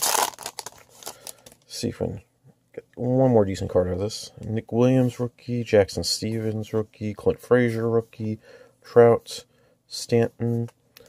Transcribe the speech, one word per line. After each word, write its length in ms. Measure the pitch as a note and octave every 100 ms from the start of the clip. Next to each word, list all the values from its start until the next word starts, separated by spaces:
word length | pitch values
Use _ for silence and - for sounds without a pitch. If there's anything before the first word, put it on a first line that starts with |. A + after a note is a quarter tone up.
| - - - - - - - - _ - - - - - - _ -
See 220 | - A2+
if 100 | -
we 80 | F2
can 140 | G2 - _ _ _ _
get 120 | - - -
one 360 | A#2+ C3 C3
more 120 | A#2
decent 280 | G2 F#2+ F#2+
card 160 | F#2 F2+
out 60 |
of 60 | F2+
this. 320 | G#2 - - -
Nick 320 | A2 A2 -
Williams, 480 | A2+ B2 C3 B2 A#2
rookie. 460 | B2 _ - A#2+ A2+
Jackson 400 | G#2+ F#2+ - E2+
Stevens, 680 | - A2 A2+ A2 G#2+ G#2
rookie. 420 | A2 G#2 - G#2+
Clint 280 | G2+ F#2+ -
Frazier, 480 | - B2 A#2+ A2+ A#2
rookie. 500 | A2+ A2+ - G#2+ G#2+ - - - _
Trout, 600 | - A#2+ A#2 A2+ - - - _ _ _ _
Stanton. 840 | - - A#2 A2+ - A#2 A#2 A#2 _ _ -